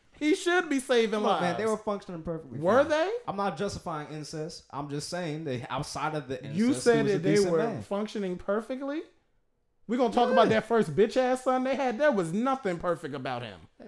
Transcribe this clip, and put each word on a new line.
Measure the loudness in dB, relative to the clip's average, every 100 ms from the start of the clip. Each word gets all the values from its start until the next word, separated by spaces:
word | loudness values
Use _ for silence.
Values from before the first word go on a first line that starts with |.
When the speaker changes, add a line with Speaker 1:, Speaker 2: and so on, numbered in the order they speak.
| _ -4
Speaker 1:
he | 0 2
should | 2 2 2
be | -2
saving | 2 2 4 2
Speaker 2:
Look, | 2
Speaker 1:
lives. | 2
Speaker 2:
man, | 2 0
they | 0
were | -2
functioning | -2 -6 -6 -10
perfectly | -8 -8 -8 -2
Speaker 1:
Were | 2 4
Speaker 2:
fine. | 4
Speaker 1:
they? | 2 0 -2 -6
Speaker 2:
I'm | -4
not | -2 -2
justifying | -4 -6 -6 -8 -8
incest. | -10 -10 -8 -8 -10 -12
I'm | -10 -6
just | -6 -6
saying | -6 -4 -6 -4
that | -6 -4
outside | -6 -6 -4 -4 -4
of | -6
the | -8
incest, | -6 0
Speaker 1:
You | 2
said | 4 4 4
Speaker 2:
he |
was | 4
Speaker 1:
that | 2
Speaker 2:
a |
Speaker 1:
they | 4 4
Speaker 2:
decent | 4
Speaker 1:
were | 2
Speaker 2:
man. | 0 -2
Speaker 1:
functioning | -4 -4 -4 -4 -4 -4
perfectly? | -2 -2 -2 -6 -6 -6 -8 _ _ _ _ _ _ _ -4
We | 0
gonna | 2
talk | 4 4
Speaker 2:
Yeah. |
Speaker 1:
about | 6 6
that | 4 2
first | 2 2 2
bitch | 2 4
ass | 2 0
son | 0 0
they | 0 0
had? | -2 2
There | 2
was | 4 0
nothing | 0 0 0 -2 -4
perfect | -2 -4 -4
about | -8 -6 -6
him. | -8 -12 -20 _